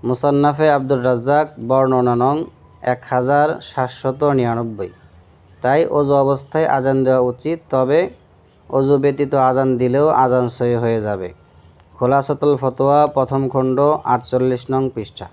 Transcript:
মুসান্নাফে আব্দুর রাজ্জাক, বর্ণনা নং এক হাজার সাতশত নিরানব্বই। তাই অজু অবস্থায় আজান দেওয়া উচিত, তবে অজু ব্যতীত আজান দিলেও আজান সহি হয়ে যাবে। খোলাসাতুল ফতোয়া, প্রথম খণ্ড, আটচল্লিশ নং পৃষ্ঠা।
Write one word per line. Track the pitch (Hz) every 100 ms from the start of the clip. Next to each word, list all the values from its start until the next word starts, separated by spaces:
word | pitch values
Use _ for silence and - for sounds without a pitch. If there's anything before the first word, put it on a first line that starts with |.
মুসান্নাফে | 117 127 147 143 147 143 156
আব্দুর | 143 131 135 123
রাজ্জাক, | 123 123 147 151 - 117
বর্ণনা | 131 131 127 123 120
নং | 127 151 165 _ - -
এক | 120 123 -
হাজার | 127 127 143 151 -
সাতশত | - - 127 - 135 135
নিরানব্বই। | 147 139 120 117 117 104 95 - - - _ _ _ -
তাই | 127 147 165
অজু | 147 143
অবস্থায় | 143 135 135 139 156 160
আজান | 135 131 135
দেওয়া | 131 131
উচিত, | 123 123 151 165 -
তবে | 131 131 151 185 - _ _ _ _ -
অজু | 135 135 143
ব্যতীত | 143 139 139 139
আজান | 131 131 135 123
দিলেও | 127 131 151
আজান | - 131 127 123
সহি | - 120 120
হয়ে | 117 113
যাবে। | 107 101 90 - _ - - - - -
খোলাসাতুল | 123 139 135 143 147 139
ফতোয়া, | 131 123 135 147 147
প্রথম | 135 127 135 135
খণ্ড, | 135 131 131 143 151
আটচল্লিশ | - 123 - 127 127 123 -
নং | 131 131
পৃষ্ঠা। | 117 101 - 90